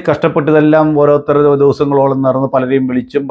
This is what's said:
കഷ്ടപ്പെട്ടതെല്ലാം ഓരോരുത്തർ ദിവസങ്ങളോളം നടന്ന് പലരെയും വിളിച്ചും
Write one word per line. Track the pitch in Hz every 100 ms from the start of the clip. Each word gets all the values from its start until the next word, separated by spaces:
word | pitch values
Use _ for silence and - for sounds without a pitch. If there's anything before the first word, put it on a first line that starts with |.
| 170
കഷ്ടപ്പെട്ടതെല്ലാം | 147 160 147 143 151 151 156 156 147
ഓരോരുത്തർ | 147 147 143 147 147 139
ദിവസങ്ങളോളം | 143 131 143 139 139 135 131
നടന്ന് | 131 135 135
പലരെയും | 127 135 127
വിളിച്ചും | 127 123 143 139